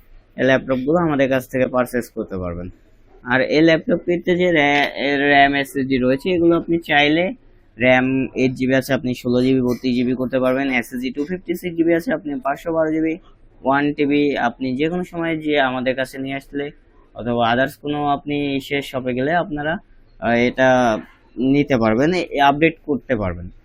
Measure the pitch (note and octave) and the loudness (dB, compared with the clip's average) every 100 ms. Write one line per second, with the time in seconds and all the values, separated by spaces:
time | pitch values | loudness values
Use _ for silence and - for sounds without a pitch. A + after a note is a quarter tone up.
0 | _ - _ - B2+ C3 B2+ C3 C3 E3+ | _ -20 _ -2 0 2 0 -2 0 0
1 | E3 C#3+ C3+ C3 B2 C3 B2+ B2+ A#2+ B2 | 2 2 0 0 -2 -2 0 0 -2 -4
2 | A2+ A2+ G2+ F#2+ F2+ F2 F#2 - _ - | -6 -8 -8 -6 -6 -8 -10 -14 _ -20
3 | _ - B2 B2+ - C#3+ E3 D#3+ - F3 | _ -16 -2 0 2 4 4 2 0 -2
4 | - F3 F3+ F3 F3+ E3 C#3+ C#3+ C#3 - | -2 -2 0 2 2 4 4 2 0 -2
5 | C3+ C#3+ C#3+ C#3+ C#3 C#3+ C#3 C#3 C3 C3 | -2 0 4 6 6 4 -2 -4 -2 0
6 | B2+ C3+ F#3+ F3+ E3+ E3+ - E3+ E3+ D3 | 2 0 0 2 4 2 0 -4 2 2
7 | D3 D#3 F#3 - - _ _ A2 B2+ B2+ | 4 2 0 -6 -16 _ _ 0 4 4
8 | C3 C3 C3 - C3 B2+ B2+ C3 C3 C3 | 2 0 -2 0 -2 0 0 0 0 -2
9 | B2+ B2 B2 B2 B2+ C3 B2 A#2 C3 B2 | -2 -4 0 2 2 2 2 0 -2 0
10 | B2 B2+ B2+ C3 B2+ C3 C#3 B2+ A2+ B2 | 0 -2 -2 0 0 0 0 -2 -4 -6
11 | B2+ C3+ D3 F#3 - F3+ F3+ E3 E3 E3+ | -6 -6 -6 -6 -6 -6 -4 -2 0 0
12 | E3+ D3+ D3+ C#3 C3+ D3 F3 D#3+ D#3+ D#3 | 0 -6 -6 -6 -6 -6 -4 -2 0 0
13 | D#3+ E3 - - - - A#2+ C#3 D3 D3 | -2 -4 -12 -20 -20 -8 -2 0 0 0
14 | C#3+ D3 D3 C3 B2 - C3 B2+ D#3+ F3+ | 0 2 2 0 -2 -2 -4 -2 -2 -2
15 | F3+ E3+ E3 D#3+ D#3 D3 C3 C3 B2 C3 | -6 -6 -4 -4 -2 0 0 -2 -2 -2
16 | B2+ C#3 C3+ C#3 - C#3+ C#3+ - _ - | -6 -8 -8 -10 -8 -8 -8 -12 _ -20
17 | _ A2 A2+ A#2+ A2+ B2 C3+ - D3 D3 | _ -10 -4 0 2 2 0 -4 -6 -2
18 | D3 C#3+ D3 D3 C#3+ C3+ - C#3+ C3+ C3 | -2 -2 -4 -4 -2 -4 -4 -6 -4 -6
19 | B2+ B2 C#3 E3+ D#3 D3 D3 E3+ - - | -4 -2 0 0 -2 -6 -6 -6 -10 -20
20 | _ - A2+ A#2 B2 - C3 B2+ A#2+ A2 | _ -6 0 2 2 4 4 4 2 0
21 | - _ _ - C3 C#3+ C#3+ C3 A2+ A2 | -6 _ _ -4 2 2 2 2 2 2
22 | D3+ F3+ - C3+ C#3 D3 D#3+ D#3 - C3+ | 2 0 -2 2 2 4 2 0 -4 -4
23 | - A#2+ F#2+ F2 F2 - | -2 -2 -2 -6 -10 -16